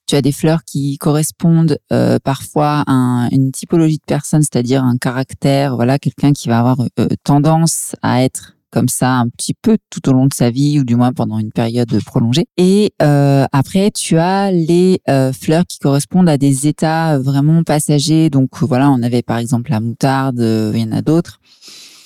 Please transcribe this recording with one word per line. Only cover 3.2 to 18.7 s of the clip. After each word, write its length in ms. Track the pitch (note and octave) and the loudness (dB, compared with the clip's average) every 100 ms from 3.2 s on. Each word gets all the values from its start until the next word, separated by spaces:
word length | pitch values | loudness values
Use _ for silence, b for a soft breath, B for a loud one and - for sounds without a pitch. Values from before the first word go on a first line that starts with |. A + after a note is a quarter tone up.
| A#2+ | 0
une 220 | C3+ C3+ | 0 0
typologie 460 | C3 - E3+ D#3+ D3+ | -4 -2 0 2 0
de 80 | - | -4
personne, 360 | D3 - D#3 | -6 -2 0
c'est-à-dire 420 | D3 - A#2+ C3+ | 0 -2 -2 0
un 140 | B2+ B2 | 0 -2
caractère, 800 | C3 B2 C3+ - C#3 C#3 C#3+ A#2+ | -2 -4 -6 -4 -2 0 0 0
voilà, 240 | A#2+ C#3 | 0 0
quelqu'un 320 | D3+ - C#3+ | -2 -2 0
qui 140 | C#3+ - | 0 0
va 120 | A#2 | 0
avoir, 200 | A#2+ C3 A#2+ - | 2 0 -2 -2
euh, 80 | A2+ - | -4 -2
tendance 720 | - C#3+ D3+ D#3+ E3 - - - | 0 0 2 2 0 -2 -10 -8
à 220 | A2 A#2+ | -4 0
être 300 | C3 - - _ _ | -2 -4 -18 _ _
comme 200 | - B2+ | -2 -2
ça 240 | - B2+ | -2 -2
un 160 | B2+ A#2+ | 0 -2
petit 240 | - - | -4 -10
peu 240 | - - A3 _ | -4 0 0 _
tout 200 | - - | -6 0
au 40 | |
long 140 | C3 C3+ | 2 2
de 60 | |
sa 160 | - A#2+ | 0 -2
vie, 300 | A#2+ D3 D3 | 0 0 2
ou 40 | |
du 120 | B2+ A#2+ | 0 2
moins 180 | B2 | 0
pendant 260 | B2 A2 G#2+ | 0 -4 -4
une 120 | A2 | -4
période 380 | - A#2 A#2 A#2 A2+ | -4 -2 -2 -2 -2
prolongée. 420 | - - A2+ C3+ - - | -2 -2 0 0 -2 0
Et, 340 | F3+ G3 G#3 - | 2 4 0 0
euh, 440 | D3 C#3+ C#3+ C#3 C3+ | 2 2 4 2 2
après, 400 | C#3 C3+ F#3+ G3+ | -2 -2 0 0
tu 260 | - - E3 | -2 -2 0
as 340 | F3 G3 G3 | 2 0 0
les, 500 | F#3 D#3+ F3 F#3 F#3 - | 0 2 2 4 2 0
euh, 220 | C3+ C3 | 0 0
fleurs 320 | C3 - D#3+ F3+ | -2 -2 0 0
qui 120 | - | -4
correspondent 500 | C#3 C#3 - F3+ F3+ | -2 0 0 2 2
à 80 | C#3+ | 4
des 300 | C#3 C3+ D3 | 2 2 -2
états 500 | D3 D#3+ D#3+ E3 C#3+ | -2 -2 0 0 0
vraiment 460 | C3 C#3 D3 E3 | 0 0 2 2
passagers. 640 | E3 D3+ - D3 C#3+ D#3+ D#3+ | 2 0 0 0 2 2 2
Donc, 200 | C#3 C3 - | 2 0 -2
voilà, 300 | A#2+ | -2